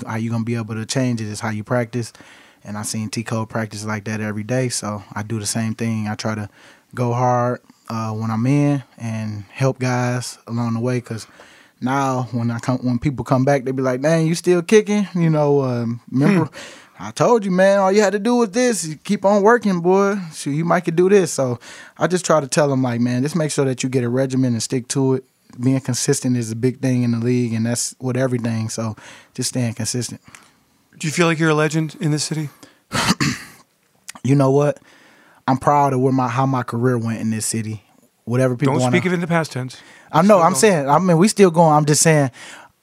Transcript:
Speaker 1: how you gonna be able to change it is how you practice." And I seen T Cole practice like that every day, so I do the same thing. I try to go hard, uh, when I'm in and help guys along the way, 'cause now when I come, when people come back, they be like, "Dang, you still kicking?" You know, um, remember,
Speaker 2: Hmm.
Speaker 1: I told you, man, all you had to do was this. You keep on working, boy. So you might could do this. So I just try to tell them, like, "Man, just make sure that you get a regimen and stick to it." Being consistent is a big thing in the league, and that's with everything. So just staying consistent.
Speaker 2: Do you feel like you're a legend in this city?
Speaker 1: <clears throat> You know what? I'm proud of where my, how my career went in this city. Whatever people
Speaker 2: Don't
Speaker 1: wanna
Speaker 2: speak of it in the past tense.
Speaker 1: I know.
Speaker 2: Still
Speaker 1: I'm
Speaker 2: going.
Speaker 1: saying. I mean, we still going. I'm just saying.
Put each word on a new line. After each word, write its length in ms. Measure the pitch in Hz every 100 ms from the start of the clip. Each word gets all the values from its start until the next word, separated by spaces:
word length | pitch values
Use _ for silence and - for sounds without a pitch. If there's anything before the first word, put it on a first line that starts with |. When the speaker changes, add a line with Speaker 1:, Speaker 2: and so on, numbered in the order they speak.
| -
Speaker 1:
how 100 | 110
you 140 | 113
gonna 140 | 117
be 100 | 113
able 200 | 117 110
to 120 | 110 107
change 340 | 135 127 117
it 60 | 107
is 140 | 104
how 100 | 110
you 140 | 107
practice." 480 | 101 123 110 123 113 - - - - _
And 160 | - 104
I 40 |
seen 280 | 110 113 107
T 140 | 120
Cole 220 | 113 113 110
practice 380 | 113 107 101
like 200 | 107 107
that 160 | 104 107
every 240 | 107 104
day, 240 | 107 127 123
so 340 | - 104 104 -
I 120 | 104
do 160 | 107 113
the 60 | 101
same 280 | 117 113
thing. 320 | 110 117 110 104
I 80 |
try 220 | 104 113 107
to 120 | 101 _ - - _
go 180 | - 123
hard, 480 | 120 123 123 123 123 _ _ -
uh, 240 | 117 113
when 180 | 110 113
I'm 160 | 110 127
in 380 | 143 143 143 - -
and 460 | 113 113 110 104 98
help 300 | - 135 -
guys 580 | 127 123 123 123 - - -
along 280 | 117 120
the 60 | 113
way, 200 | 123 127
'cause 260 | - 113 - - - - _ -
now 480 | 123 139 135 127 117
when 180 | 120 117
I 80 | 117
come, 180 | - 127
when 200 | 127 120
people 260 | 151 120
come 200 | 117 131
back, 200 | 131 143
they 60 | 127
be 120 | 131
like, 180 | 131 127
"Dang, 260 | 147 165 160
you 80 |
still 280 | 165 180 175
kicking?" 440 | 170 214 208 208 190
You 160 | 180 165
know, 320 | 156 147 143
um, 380 | 131 120 117 120 -
remember, 360 | 127 156 190 156
Speaker 2:
Hmm. 80 | - - - - -
Speaker 1:
I 140 | 107
told 340 | - 165 233
you, 60 | 196
man, 300 | 180 196 196
all 100 | 190
you 120 | 208
had 100 | 202
to 80 | 208
do 160 | 208 240
was 140 | 233
this. 340 | 220 247 196 160
You 80 |
keep 300 | 147 - 202
on 180 | 196 208
working, 380 | 202 240 208 180
boy. 360 | 170 190 196 202 170
So 180 | - 143
you 160 | 147
might 180 | 170 175
could 120 | 170
do 140 | 160 190
this. 240 | 202 170
So 260 | - 127 120 - - - -
I 80 | 165
just 180 | 175
try 140 | - 160
to 80 | 135
tell 220 | 170 147
them, 160 | 131
like, 160 | 127 120
"Man, 200 | 123 123
just 120 | 143
make 160 | 170 151
sure 140 | -
that 180 | 135 123
you 60 | 131
get 160 | 127
a 40 | 120
regimen 440 | 127 135 131 127
and 100 | 113
stick 240 | - 131 117
to 260 | 139 135
it." 100 | 131 - _ _ -
Being 200 | 123 135
consistent 560 | - 120 - 139 127 123
is 160 | 110
a 40 | 113
big 240 | 127 123
thing 220 | 131 123
in 80 | 120
the 80 | 117
league, 340 | 120 123 120
and 140 | 110 117
that's 300 | 120 - -
with 160 | 127 123
everything. 520 | 131 123 117 113 110
So 260 | - 113 104 - - -
just 140 | - 123
staying 260 | 131 117
consistent. 460 | 107 113 123 113 - _ - _ _ _ _ _ -
Speaker 2:
Do 120 | 160
you 40 |
feel 140 | 151 165
like 140 | 156
you're 100 | 160
a 40 |
legend 420 | 151 156 160 156 -
in 120 | 165
this 100 | 147
city? 260 | - 156 147 - - _ _
Speaker 1:
<clears throat> 40 | - - - 143 - - - _ _ _ _ - -
You 140 | 120 143
know 160 | 135
what? 260 | 139 147 - _ - _ _ _ _ -
I'm 100 | 131
proud 340 | - 147 139
of 60 | 127
where 120 | 135
my, 160 | 131 127
how 180 | 120 135
my 160 | 131
career 340 | 117 117 127 123
went 240 | 113 110
in 100 | 110
this 140 | 110
city. 380 | - 113 107 107 _ _ _ _
Whatever 320 | - 123 131 123
people 180 | 139
Speaker 2:
Don't 80 | 139
Speaker 1:
wanna 140 | 127 170
Speaker 2:
speak 80 |
of 80 | 180
it 40 | 180
in 40 |
the 60 | 170
past 240 | 170 156
tense. 280 | 127 127 - - - -
Speaker 1:
I 100 | 156
know. 140 | 196 196
Speaker 2:
Still 0 |
Speaker 1:
I'm 160 | 165
Speaker 2:
going. 20 |
Speaker 1:
saying. 340 | 190 220 170 139
I 100 | 151
mean, 180 | 185 160
we 80 | 214
still 240 | - 190
going. 220 | 165 165
I'm 140 | 151 151
just 160 | 147
saying. 280 | 165 151 135 - - - - _